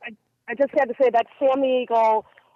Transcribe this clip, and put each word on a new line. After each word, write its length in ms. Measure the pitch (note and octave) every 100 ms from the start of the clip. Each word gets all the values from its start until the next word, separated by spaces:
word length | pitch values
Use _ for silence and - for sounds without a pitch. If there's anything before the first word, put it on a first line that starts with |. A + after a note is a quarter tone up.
I, 60 | A#3+ G#3+ _ _ -
I 60 | A#3
just 160 | C#4 D4+
had 80 | C4
to 60 | A#3
say 80 | B3+
that 160 | A#3 A#3 -
Sam 240 | C4+ C4+
Eagle, 640 | C4+ B3+ A#3+ A#3 A3 A3 - _ _